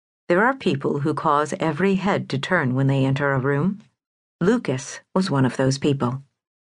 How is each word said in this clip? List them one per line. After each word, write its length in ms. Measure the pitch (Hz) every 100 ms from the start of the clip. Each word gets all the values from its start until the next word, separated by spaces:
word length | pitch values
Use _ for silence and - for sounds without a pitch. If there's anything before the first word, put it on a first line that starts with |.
| _ _ _
There 160 | 175
are 100 | 233
people 460 | 269 185 139 147 151
who 120 | 139
cause 420 | 147 160 147 147 -
every 380 | 160 151 196 190
head 320 | 190 151 127
to 80 | 139
turn 360 | - 180 131
when 120 | 127 135
they 180 | 135
enter 280 | 135 139 143
a 60 | 135
room. 420 | 131 143 175 196 - _ _ _ _ _
Lucas 600 | 175 240 240 131 - - -
was 160 | 190 185
one 140 | 139
of 120 | 131 -
those 220 | 131 135
people. 440 | 156 139 123 135 - _ _ _